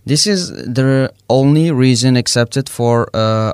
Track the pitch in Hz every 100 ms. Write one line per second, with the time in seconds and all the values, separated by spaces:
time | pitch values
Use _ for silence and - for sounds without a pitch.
0 | 120 151 208 190 151 67 95 123 131 135
1 | 131 - - 131 139 151 165 127 131 117
2 | 127 123 120 120 120 139 - - 120 117
3 | - 110 110 110 110